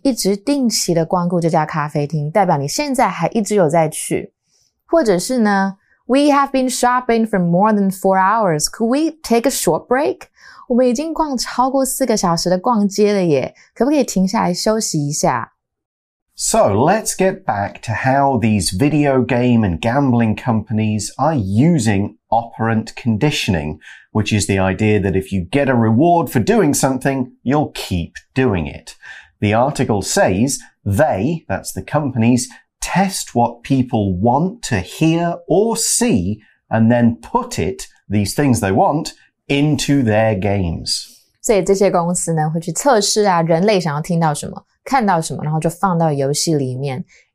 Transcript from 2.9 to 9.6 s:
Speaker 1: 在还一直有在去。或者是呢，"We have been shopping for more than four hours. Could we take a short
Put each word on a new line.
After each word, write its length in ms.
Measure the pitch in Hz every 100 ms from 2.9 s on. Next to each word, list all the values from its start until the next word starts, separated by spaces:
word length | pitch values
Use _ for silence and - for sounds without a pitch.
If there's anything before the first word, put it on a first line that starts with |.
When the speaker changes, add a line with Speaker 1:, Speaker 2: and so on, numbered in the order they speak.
Speaker 1:
在 140 | 254 214
还 220 | 170 170
一 120 | 226
直 140 | 196 208
有 140 | 165
在 180 | 165 156
去。 460 | - - 170 - _ _ _ _ _ _
或 160 | 330
者 160 | 233 180
是 220 | - 254
呢， 380 | 214 196 196 190 _ _ -
"We 240 | 262 294
have 200 | 277 269
been 180 | 262 254
shopping 580 | 247 247 247 247 233 226
for 120 | 196
more 320 | 175 170 214
than 180 | 208 196
four 260 | 190 196 190
hours. 480 | 190 226 202 151 -
Could 180 | - 226
we 280 | 269 320 311
take 240 | - 233 269
a 40 |
short 360 | 254